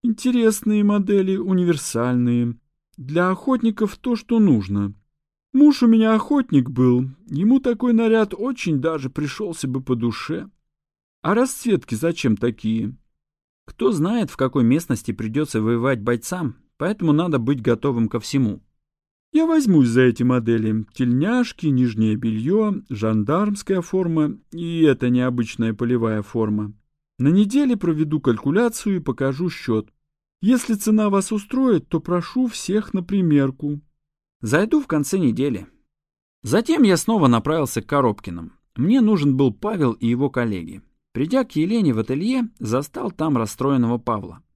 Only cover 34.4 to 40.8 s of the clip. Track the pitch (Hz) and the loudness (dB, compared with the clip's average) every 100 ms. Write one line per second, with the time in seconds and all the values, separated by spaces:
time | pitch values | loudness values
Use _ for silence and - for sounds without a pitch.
34.4 | 110 143 220 302 269 302 285 190 147 101 | 0 0 2 0 0 -2 -2 0 0 0
35.4 | 139 101 92 _ _ _ _ _ _ _ | -2 -4 -10 _ _ _ _ _ _ _
36.4 | 107 165 240 320 226 170 - 226 139 117 | 0 0 2 4 4 4 2 2 4 2
37.4 | 147 160 135 - - 143 127 98 - 87 | 0 -2 -2 -6 -2 0 0 -2 -10 -12
38.4 | 82 _ _ - 156 262 220 202 143 131 | -14 _ _ -4 2 4 4 2 2 2
39.4 | 135 107 208 208 139 110 117 120 143 131 | 0 0 -6 0 -2 0 -2 -2 -2 -2
40.4 | 117 95 80 - | -4 -6 -10 -16